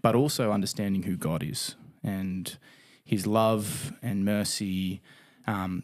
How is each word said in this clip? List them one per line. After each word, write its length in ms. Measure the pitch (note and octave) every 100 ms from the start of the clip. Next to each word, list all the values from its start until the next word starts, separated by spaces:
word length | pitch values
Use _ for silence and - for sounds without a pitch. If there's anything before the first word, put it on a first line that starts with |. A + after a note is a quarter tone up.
but 120 | A#2
also 380 | A#2 D3 - A2+
understanding 500 | G2+ G2 - G2+ G2
who 120 | F2 F2
God 260 | D#2 D#2+
is 320 | D2 - - - - -
and 520 | G#2 F#2+ F#2+ F#2 E2+ - - - - _
his 220 | - G#2 G2+
love 680 | A2 A2 A2 G2+ - - -
and 220 | A#2+ G2+
mercy, 760 | G2 G#2 G2 - G2+ F#2 F#2 F#2+ - - - _ -
um, 360 | G2+ F#2 F2+